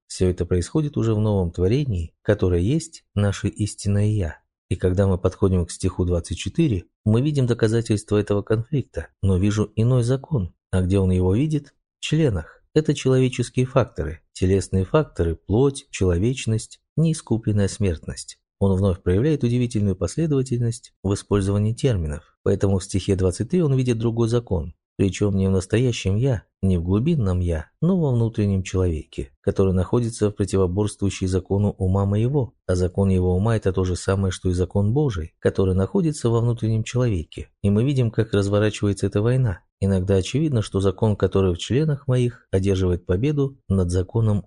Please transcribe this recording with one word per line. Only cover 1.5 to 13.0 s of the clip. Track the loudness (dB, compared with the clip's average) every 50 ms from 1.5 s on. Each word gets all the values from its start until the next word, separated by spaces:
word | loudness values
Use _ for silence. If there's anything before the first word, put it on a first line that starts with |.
творении, | -2 0 0 2 2 0 0 -2 -4 -4 -6 -8 _ _ -2
которое | 0 0 2 2 0 2 2 2
есть | 2 0 -2 -2 -6 -14 -20 _ _ -4
наше | -2 0 0 -2 -2 -4 -6
истинное | -4 -4 -6 -6 -6 -6 -4 -2 0 0 0
"Я". | 0 0 -2 -4 -4 -8 -10 _ _ _ _ _ -6
И | -6
когда | -2 0 0 2 2 2
мы | 2 2 0
подходим | 0 -2 -2 0 0 2 2 2 0
к | -2
стиху | -6 -4 -4 -4 -2 -2 -2
двадцать | 0 0 -2 -2 -4 -8 -8
четыре, | -8 -8 -2 0 0 0 0 -2 -4 _ _ _ 0
мы | 2 2 2
видим | 2 0 0 0 2
доказательства | 0 0 2 2 0 2 0 0 0 -2 -2 0 0 0
этого | 0 2 2 0 -2
конфликта, | 0 0 -2 -2 -2 -2 -4 -4 -4 _ -8 -12 -12 -12 _ -4
но | 0 0 2
вижу | 2 2 2 2 0 -2 -2 0
иной | 0 2 2 4 2 2
закон. | 2 0 -2 -2 -4 -4 -4 -4 -4 -8 _ _ -4 -2
А | 0
где | 0 2 2 2
он | 2 2
его | 2 2 2 2 2
видит? | 2 0 0 -2 -4 -6 -6 _ _ _ _ _ -12
В | -6
членах. | -2 0 2 2 2 0 -2 -6 -8 -14 _ _ _ 0
Это | 0 2 2 0
человеческие | 0